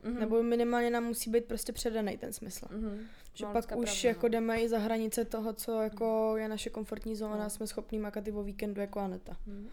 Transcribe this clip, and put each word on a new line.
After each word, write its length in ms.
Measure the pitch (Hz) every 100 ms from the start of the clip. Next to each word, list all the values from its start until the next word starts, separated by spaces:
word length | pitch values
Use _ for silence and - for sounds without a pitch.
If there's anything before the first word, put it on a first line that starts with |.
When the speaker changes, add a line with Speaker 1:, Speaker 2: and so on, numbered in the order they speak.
Speaker 1:
Mhm. 160 | 214 240
Speaker 2:
Nebo 240 | 220 226
minimálně 460 | 233 233 240 240 240
nám 140 | 240
musí 260 | 233 233 233
být 160 | 233 240
prostě 280 | 233 -
předaný 440 | 220 240 220 208 -
ten 160 | -
smysl. 320 | 208 208 - -
Speaker 1:
Mhm. 280 | 214 220 208 226 - -
Speaker 2:
Že 120 | - 208
Speaker 1:
No, 80 |
Speaker 2:
pak 20 | 220
Speaker 1:
lidská 200 | 226 226
Speaker 2:
už 100 | 226 196
Speaker 1:
pravda, 80 | 247
Speaker 2:
jako 160 | 226 233
Speaker 1:
no. 40 |
Speaker 2:
jdeme 320 | 226 226 226
i 80 | 233
za 100 | 226
hranice 460 | 214 226 220 233 233
toho, 280 | 226 220
co 280 | 220 - 220
jako 460 | 220 208 226 220 220
Speaker 1:
Mhm. 60 | 220
Speaker 2:
je 60 | 220
naše 220 | 214 -
komfortní 460 | - 214 214 220 214
zóna, 200 | 214 214
Speaker 1:
No. 60 | 214
Speaker 2:
jsme 180 | 208 214
schopní 320 | - 208 220
makat 280 | 208 214 208
i 40 |
o 120 | 208
víkendu 380 | 202 196 214 202
jako 180 | 202 202
Aneta. 380 | 196 185 - - 208
Speaker 1:
Mhm. 240 | 202 214